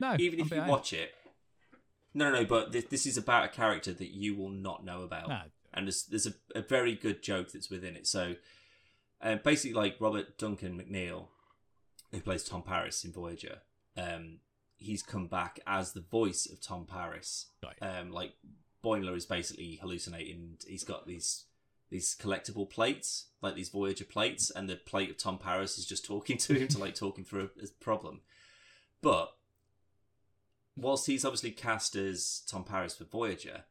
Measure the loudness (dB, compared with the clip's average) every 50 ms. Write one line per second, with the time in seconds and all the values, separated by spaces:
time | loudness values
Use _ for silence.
0 | 2 4 4 6 4 4 4 2 2 2 2 2 4 6 6 4 4 2 -2 -2
1 | -4 -4 -8 -12 -20 -20 -20 _ _ _ _ _ _ _ -20 -20 _ _ _ _
2 | _ _ 0 2 4 6 6 6 6 6 6 6 6 4 0 -2 0 0 0 0
3 | 2 2 0 0 4 6 6 6 6 4 2 4 4 4 4 4 0 -4 -4 -4
4 | -6 -8 -6 -2 -2 -2 0 -2 -4 -4 -4 -4 -4 -4 -6 -6 -6 -8 -8 -6
5 | -6 -6 -6 -6 -4 -4 -4 -6 -6 -10 -16 _ _ _ -4 -2 -2 0 0 0
6 | -2 0 0 0 2 0 -2 -4 _ -8 -6 -4 0 4 4 6 6 6 2 2
7 | 2 0 0 0 0 -2 0 0 -2 -4 -8 -10 -8 -8 -6 -6 -8 -8 -8 -4
8 | 0 0 2 2 2 0 -2 -6 -10 -18 -20 -20 -20 -20 _ _ _ _ _ _
9 | _ _ _ -4 0 0 0 2 4 4 4 4 4 2 2 4 4 2 2 2
10 | 2 2 2 2 -2 -4 -6 -6 -4 -4 -4 -4 -4 -6 -6 -6 -6 -6 -4 -4
11 | -4 -4 -6 -8 -10 -14 _ _ _ _ _ _ _ _ _ _ _ _ _ -20
12 | -14 _ -8 -6 -2 -2 -2 -2 -2 -4 -6 -6 -4 0 0 0 0 0 -2 -4
13 | -6 -6 -6 -8 -8 -8 -8 -8 -10 -10 -12 -14 -16 _ _ _ _ _ -8 -6
14 | -4 -4 -4 -6 -8 -12 -16 -18 _ _ _ _ _ _ _ -14 -8 -6 -4 -4
15 | -4 -4 -4 -4 -4 -2 -2 -2 -2 -2 -6 -8 -4 0 0 0 0 -2 -6 -10
16 | -6 0 2 4 4 4 2 0 -2 -4 -6 -10 -10 -8 -8 -8 -8 -8 -8 -8
17 | -6 -6 -8 -8 -10 -8 -8 -8 -10 -12 _ _ -14 -14 -10 -8 -6 -6 -6 -6
18 | -6 -6 -6 -6 -6 -6 -8 _ -20 -20 -20 -20 _ _ _ _ 2 2 2 2
19 | 2 0 -2 -2 -2 -2 -2 -2 -2 -4 -6 -8 -8 -10 -10 -8 -6 -6 -6 -6
20 | -6 -6 -8 -8 -8 -8 -10 -10 -12 -12 -14 -14 -14 -10 -10 -8 -6 -6 -8 -8
21 | -8 -10 -8 -4 -2 -2 -2 -2 -6 _ _ _ _ _ _ _ _ -8 -6 -2
22 | 0 -2 -2 0 0 0 0 0 -2 -4 -4 -4 -4 -2 2 4 4 4 4 2
23 | -2 -4 -4 -4 -6 -10 _ _ -4 -4 -4 -4 -6 -4 0 0 2 2 2 -2
24 | -4 -4 0 2 2 2 2 2 0 0 0 -2 -4 -4 -4 -6 -6 -2 0 0
25 | 0 0 -2 -4 -2 -2 -2 -2 -2 -2 0 0 0 -2 -4 -4 -4 -4 -4 -4
26 | -4 -2 -2 -2 0 0 0 2 4 4 6 6 4 4 2 0 -2 -4 -4 -2
27 | -2 -4 -4 -4 -8 -6 -4 -4 -4 -4 -6 -10 -14 -14 -12 -4 0 0 0 0
28 | 0 -4 -12 -12 -16 _ _ -20 -20 -20 -20 -20 -20 -20 -20 -20 _ _ _ _
29 | 6 6 6 6 4 0 -6 _ _ _ _ _ _ _ _ _ _ _ _ _
30 | _ _ _ _ _ _ _ _ _ _ _ _ _ _ -10 -2 2 2 2 4
31 | 4 2 2 2 2 2 0 0 -2 -4 -4 -4 -2 -2 0 0 0 0 0 0
32 | 0 0 0 0 -2 -2 -2 -4 -4 -6 -6 -6 -4 -4 -2 -2 -2 -4 -6 -10
33 | -10 -6 -2 -2 0 0 -2 -4 -6 -10 -12 -12 -14 _